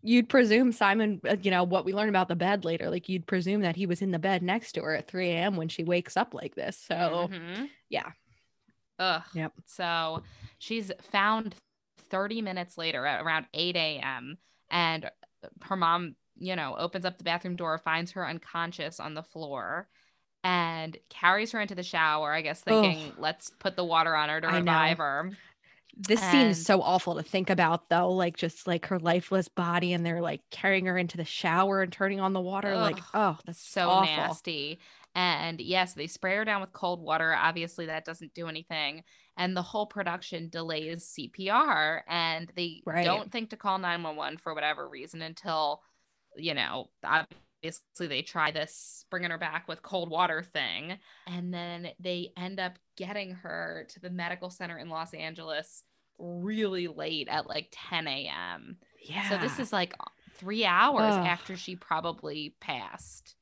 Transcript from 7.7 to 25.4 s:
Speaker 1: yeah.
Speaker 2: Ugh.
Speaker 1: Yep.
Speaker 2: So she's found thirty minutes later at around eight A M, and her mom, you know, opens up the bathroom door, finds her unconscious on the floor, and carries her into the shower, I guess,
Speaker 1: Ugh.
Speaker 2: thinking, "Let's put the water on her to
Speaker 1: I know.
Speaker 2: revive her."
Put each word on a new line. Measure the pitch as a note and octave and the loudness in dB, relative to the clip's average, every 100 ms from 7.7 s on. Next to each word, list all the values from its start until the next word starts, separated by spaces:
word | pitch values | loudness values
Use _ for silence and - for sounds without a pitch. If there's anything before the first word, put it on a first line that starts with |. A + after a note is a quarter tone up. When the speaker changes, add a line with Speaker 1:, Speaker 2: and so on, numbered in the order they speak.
| - _ | -12 _
Speaker 1:
yeah. | - - - _ _ _ _ _ _ _ _ | -6 -6 -14 _ _ _ _ _ _ _ _
Speaker 2:
Ugh. | F#3 E3 E3+ | 0 0 -2
Speaker 1:
Yep. | E3+ D#3 - - | -6 -6 -6 -20
Speaker 2:
So | - F3 E3+ D#3+ D#3+ - - - _ | -6 -2 0 0 -4 -10 -20 -20 _
she's | - A3+ G3 - | -4 -4 -4 -10
found | - G3+ G3+ A3 A3 - _ _ _ _ | 0 2 4 2 0 -8 _ _ _ _
thirty | - F#3+ G3+ A3+ | -6 -2 -2 -2
minutes | G#3 F#3 F3 - | -4 -4 -6 -4
later | E3 C#3+ C3+ | -2 0 0
at | C3 | 0
around | D#3+ D#3+ C3 | 2 0 -2
eight | D#3 F3 F3 | -2 0 2
A | D#3+ D3 | 0 -2
M, | C3+ C3 B2+ D#3+ _ _ _ | -6 -6 -10 -14 _ _ _
and | F3 E3+ D#3+ D#3+ _ - _ - - | 2 2 0 -6 _ -20 _ -20 -20
her | - F#3+ | -6 0
mom, | E3+ E3+ F3 B2+ _ - | 2 2 0 -10 _ -12
you | F#3 F#3 | -6 -4
know, | C#3+ - | -4 -4
opens | E3+ F#3+ | -4 -2
up | F3+ F3+ | -4 -4
the | |
bathroom | E3+ E3+ F#3 F3 | -2 -2 -2 -4
door, | E3+ D#3+ | -2 -2
finds | E3 D#3+ E3+ | 0 -2 -2
her | F#3+ F3 | -6 -6
unconscious | E3 - E3+ E3+ E3+ D#3 E3 | -6 -8 -6 -4 -4 -8 -6
on | - | -10
the | D#3 | -10
floor, | D#3+ D#3+ D#3 C3+ F#2+ D#3+ G3+ _ _ _ _ _ | -12 -12 -8 -6 -6 -6 -8 _ _ _ _ _
and | F#3 F3+ E3+ E3 D#3+ D#3+ _ | 0 2 0 -2 -8 -10 _
carries | - F3 G3 A3 | 2 4 4 2
her | A3+ | -2
into | G#3 | -4
the | F#3 | -4
shower, | F3+ E3+ D#3+ D3+ D3+ | -4 2 4 4 2
I | D#3 | 0
guess, | D#3 D#3+ - | -2 -6 4
Speaker 1:
Ugh. | A3 G3+ | 6 6
Speaker 2:
thinking, | D#3+ D3+ - | 4 -4 -4
"Let's | D3+ E3 - | -4 -4 -10
put | _ G3 F#3 | _ -4 -2
the | |
water | F3 E3 E3 D#3 | 2 4 6 4
on | D3+ | 2
her | D#3 | 0
to | D#3+ | 2
Speaker 1:
I | F3+ | 2
know. | F3 D#3+ D#3 | 4 6 6
Speaker 2:
revive | E3 | 4
her." | D3 C#3 F3 G3+ | 0 -2 -4 -8